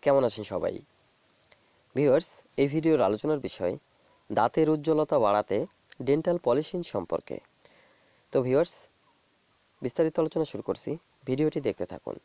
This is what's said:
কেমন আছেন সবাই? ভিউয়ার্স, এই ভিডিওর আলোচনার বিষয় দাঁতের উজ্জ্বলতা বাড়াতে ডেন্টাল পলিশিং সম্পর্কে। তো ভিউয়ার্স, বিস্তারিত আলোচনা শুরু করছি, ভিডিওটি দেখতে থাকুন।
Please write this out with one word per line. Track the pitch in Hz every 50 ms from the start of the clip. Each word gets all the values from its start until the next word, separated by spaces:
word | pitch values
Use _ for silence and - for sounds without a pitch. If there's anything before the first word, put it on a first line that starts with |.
| -
কেমন | 147 139 139 131
আছেন | 117 104 - 104
সবাই? | - 101 90 80 92 95 - - _ _ _ _ _ _ _ _ _ _ _ _ _ - _ _ _ _ _ _ _ _
ভিউয়ার্স, | - 147 143 127 151 170 - - - _ _ _
এই | - 135 143
ভিডিওর | 139 160 151 165 160 143
আলোচনার | 110 95 107 107 - 151 156 147
বিষয় | 127 95 - - 98 90 104 143 _ _ _ _ _ _ _ _ _ _ 98
দাঁতের | 110 107 120 - - 160 151
উজ্জ্বলতা | 156 151 147 156 160 151 151 - - 143
বাড়াতে | 113 104 101 104 104 _ 95 104 143 196 _ _ _ _ - _ 131
ডেন্টাল | 120 139 151 165 175 175 175 -
পলিশিং | 123 120 135 160 - - 180 170
সম্পর্কে। | - - 101 90 - - - - - - - _ _ _ _ _ - _ _ _ _ _ _ _ _ _ _ _ _ -
তো | 139 127
ভিউয়ার্স, | 127 127 143 170 - - - - _ _ _ _ _ _ _ _ _ _ _ _ _ _ _ _ _ _ _ -
বিস্তারিত | 123 - - 165 160 - -
আলোচনা | 160 156 - 165 160
শুরু | - - 101 -
করছি, | - - - - - 143 165 _ _ _ _ _
ভিডিওটি | - 127 135 156 156 - 156
দেখতে | 139 113 95 _ 92
থাকুন। | - - 78 _ - - - _